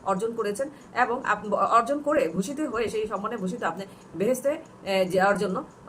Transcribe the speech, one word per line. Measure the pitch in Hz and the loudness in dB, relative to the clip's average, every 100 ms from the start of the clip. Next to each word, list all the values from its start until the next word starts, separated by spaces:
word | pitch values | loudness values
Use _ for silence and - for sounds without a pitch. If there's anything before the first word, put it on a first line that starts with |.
অর্জন | 190 190 226 | -2 -2 -2
করেছেন | 226 208 202 277 - - | -2 -4 -2 -6 -8 -6
এবং | 240 240 240 | 0 0 0
আপ-, | - 214 214 | 0 -2 2
অর্জন | - 196 233 233 285 | 2 6 4 4 -2
করে | 285 185 165 | 2 2 2
ভূষিত | 170 233 285 | -2 -4 -2
হয়ে | 294 226 208 | -2 -2 -2
সেই | 214 208 | -2 -4
সম্মানে | 196 214 233 | -4 -4 -4
ভূষিত | 185 240 | -6 -4
আপনি | 190 175 190 - - | -4 -4 -12 -14 -12
বেহেশতে, | 165 208 247 277 | -2 0 2 0
আহ, | 320 - - 196 190 185 | -2 -8 -10 -2 0 2
যাওয়ার | 180 196 190 | 4 4 4
জন্য | 202 196 311 - | 0 -2 -6 -14